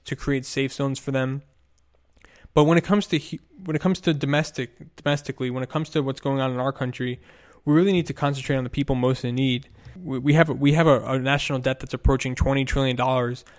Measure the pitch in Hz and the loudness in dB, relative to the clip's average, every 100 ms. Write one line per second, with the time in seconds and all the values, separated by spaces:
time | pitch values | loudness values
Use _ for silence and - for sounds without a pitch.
0 | - - - 135 127 135 135 - 139 131 | -10 -6 -2 -2 -2 -4 -4 -2 -4 -4
1 | - 135 131 139 - _ _ _ _ _ | -4 -2 -2 -4 -10 _ _ _ _ _
2 | _ _ _ _ - 156 147 170 170 202 | _ _ _ _ -2 4 6 6 4 2
3 | - 156 - 160 _ - 185 156 185 180 | 2 -4 -4 -12 _ -14 -4 -2 0 0
4 | 175 151 139 147 151 - 123 - - - | 0 0 0 0 -2 -6 -10 -12 -20 -6
5 | 147 143 - - 127 127 127 151 156 156 | -2 -2 -4 -6 -4 -4 -4 -4 -2 -2
6 | 135 131 139 135 131 123 135 - 127 120 | -2 -2 -2 0 0 -2 -2 -4 -6 -4
7 | 123 123 - - - - 147 151 196 180 | -6 -6 -12 -20 -20 -6 2 4 4 2
8 | 160 139 143 139 - 135 127 - 139 127 | 0 -2 -2 -2 -2 -2 -2 -2 -2 2
9 | 127 127 123 123 135 123 - - - - | 2 0 -2 0 0 0 -6 -20 -20 -14
10 | 180 131 139 151 160 123 143 156 160 127 | -8 -2 2 4 4 2 2 4 6 4
11 | 113 131 131 143 - 135 131 131 135 127 | 2 -2 0 -2 -2 -2 -2 -4 -6 -2
12 | - 135 131 123 135 139 131 139 131 123 | 2 2 0 -2 0 0 0 0 0 0
13 | 127 131 120 127 - | 0 0 -2 -6 -14